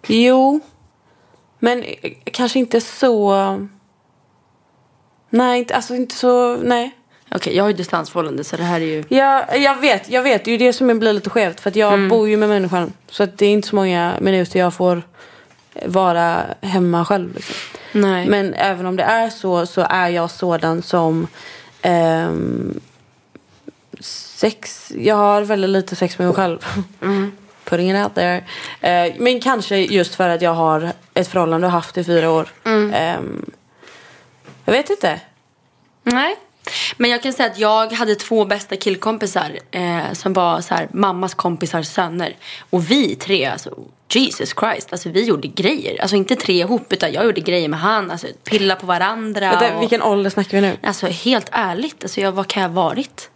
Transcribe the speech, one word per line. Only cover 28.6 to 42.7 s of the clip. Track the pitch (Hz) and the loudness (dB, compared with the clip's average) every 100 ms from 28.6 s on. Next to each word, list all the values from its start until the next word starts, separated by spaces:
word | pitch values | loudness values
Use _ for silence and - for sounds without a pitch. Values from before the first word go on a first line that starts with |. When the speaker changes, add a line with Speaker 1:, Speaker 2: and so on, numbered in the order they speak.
| - - | -14 -2
Speaker 1:
Eh, | - 175 175 - | 2 2 0 2
men | 240 247 | 0 2
kanske | 247 247 196 196 | 0 -2 0 0
just | 185 196 175 - | 2 2 0 0
för | 185 | 0
att | 170 | 2
jag | 175 | 0
har | 165 160 156 170 - _ | 2 2 2 -2 -8 _
ett | - 180 | -2 0
förhållande | 190 165 165 180 | 0 0 2 2
och | |
haft | 175 165 - | 0 -2 -6
i | |
fyra | 170 170 160 | 2 2 4
år. | 160 160 - 226 | 2 0 -8 0
Speaker 2:
Mm. | 220 208 | 2 2
Speaker 1:
Ehm, | 160 165 - - - 50 - _ _ - - - - _ _ - - - | 0 -2 -4 -6 -10 -14 -18 _ _ -20 -20 -20 -20 _ _ -20 -8 0
jag | |
vet | 233 294 | 0 0
inte. | 403 180 160 - _ _ _ _ _ _ _ | -2 -2 -2 -10 _ _ _ _ _ _ _
Speaker 2:
Nej. | - 247 302 415 - _ - - - - | -2 0 0 -4 -14 _ -12 -8 -8 0
Men | 240 | 0
jag | 240 | 0
kan | 262 | -2
säga | 262 233 | -2 -2
att | 190 | 2
jag | 214 220 220 | 2 4 2
hade | 226 226 208 | -2 0 -2
två | - 226 196 | 0 0 2
bästa | 202 - 196 | -2 -4 -4
killkompisar, | 208 190 220 226 208 190 - - - | -2 -2 -2 -4 -2 -2 -4 -8 -10
eh, | 180 175 170 160 | -6 -4 -2 -4
som | - 190 | -4 -2
var | 190 175 165 | 0 0 0
så | 175 175 | -2 -4
här, | 156 | -4
mammas | 175 202 180 185 | -2 0 0 -6
kompisar | - 180 165 170 170 | -4 -4 -2 -4 -4
söner. | - - 175 170 170 - - - | -4 -4 -4 -4 -6 -8 -18 -18
Och | - | -2